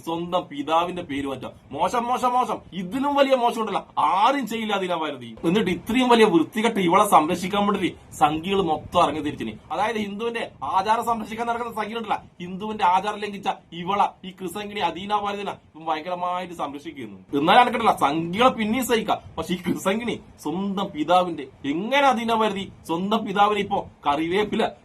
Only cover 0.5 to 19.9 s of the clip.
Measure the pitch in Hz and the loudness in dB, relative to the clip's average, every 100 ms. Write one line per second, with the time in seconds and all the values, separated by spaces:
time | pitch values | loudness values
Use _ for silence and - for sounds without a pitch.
0.5 | 143 139 165 180 175 - 139 139 131 117 | -8 0 0 0 -4 -6 -6 -6 -6 -10
1.5 | - - 139 180 247 240 247 247 247 233 | -14 -12 -2 0 0 -2 0 0 2 0
2.5 | 180 - 175 180 254 285 285 269 262 233 | -2 -8 -10 -6 -4 0 4 4 6 4
3.5 | 233 214 180 - - 147 180 220 277 214 | 0 -2 -2 -4 0 2 4 4 4 -2
4.5 | 226 214 202 185 170 156 139 117 110 165 | -4 -2 -2 0 -2 -4 -6 -12 -4 0
5.5 | 202 180 160 - 240 247 233 214 170 151 | 2 2 -2 0 2 4 6 8 6 4
6.5 | 220 226 202 175 190 208 170 151 143 180 | 0 0 2 4 4 6 4 4 -2 -2
7.5 | 202 202 190 170 - - - 151 156 175 | 0 0 0 -2 -6 -12 2 2 2 -2
8.5 | 196 165 156 - 180 151 151 147 123 113 | 0 0 -2 0 2 2 2 -6 -6 -8
9.5 | 107 - 165 220 220 202 202 233 233 190 | -10 -8 -4 -2 -2 -4 -6 -6 -6 -8
10.5 | - 139 180 190 226 226 226 214 220 233 | -10 -4 0 2 2 2 -2 -4 -6 -4
11.5 | 233 240 220 208 233 214 156 - - 175 | -4 -4 -6 -6 -6 -4 -6 -6 -14 -10
12.5 | 185 214 214 185 185 208 214 208 202 202 | -8 -8 0 2 2 0 -6 -6 -8 -6
13.5 | - - 165 170 202 180 - 185 - 185 | -6 -8 -10 -4 0 0 -2 -16 -12 -10
14.5 | 208 208 208 170 160 202 208 202 202 190 | -8 -10 -4 -4 -4 -2 -2 -2 -6 -6
15.5 | - _ 156 160 156 170 180 180 180 180 | -10 _ -12 -6 -4 -4 -6 -4 -4 -6
16.5 | 170 147 139 160 143 107 95 - 139 160 | -8 -8 -8 -14 -12 -12 -14 -4 0 6
17.5 | 233 247 233 214 - 139 160 170 190 254 | 6 6 4 2 2 2 0 -2 2 2
18.5 | 254 214 254 247 226 180 - - - 156 | 4 -2 0 2 0 0 -4 -4 -8 -4
19.5 | 180 - - 190 | -4 -2 -2 0